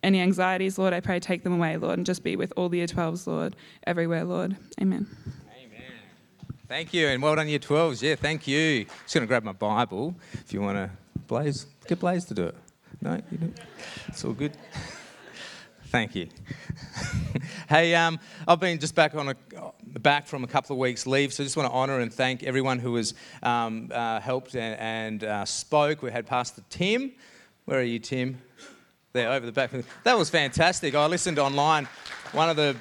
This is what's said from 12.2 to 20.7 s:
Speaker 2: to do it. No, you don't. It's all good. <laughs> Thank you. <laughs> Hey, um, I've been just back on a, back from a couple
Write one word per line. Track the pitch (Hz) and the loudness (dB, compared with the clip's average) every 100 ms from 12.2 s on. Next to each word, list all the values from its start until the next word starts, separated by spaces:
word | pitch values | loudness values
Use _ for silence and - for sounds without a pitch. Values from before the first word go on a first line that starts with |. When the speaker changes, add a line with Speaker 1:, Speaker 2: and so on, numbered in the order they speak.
| 180 | -2
Speaker 2:
to | 196 | -4
do | 175 | -4
it. | - - _ _ - | -4 -18 _ _ -10
No, | - - - | -4 -4 -6
you | 160 | -6
don't. | 165 - - - - - - | -6 -8 -18 -18 -14 -14 -12
It's | - | -8
all | - | -6
good. | 113 143 - | -4 -6 -6
<laughs> | - - - - - - - - - - - _ - | -16 -14 -12 -16 -20 -20 -20 -16 -16 -16 -20 _ -2
Thank | 123 110 101 | -2 0 -4
you. | 85 | -8
<laughs> | - - - - - - - - - - - - - - | -12 -14 -14 -12 -12 -12 -10 -6 -4 -4 -6 -8 -12 2
Hey, | 151 170 170 | 4 6 4
um, | 165 160 - - 160 | 4 0 -10 -12 2
I've | 170 | 4
been | 185 170 | 4 0
just | 156 | -2
back | 165 151 156 | 2 2 2
on | 139 | -6
a, | 131 - - - - - - | -6 -10 -16 -16 -16 -14 0
back | 147 143 147 | 2 2 0
from | 143 | -8
a | 127 | -2
couple | 139 - | -2 -2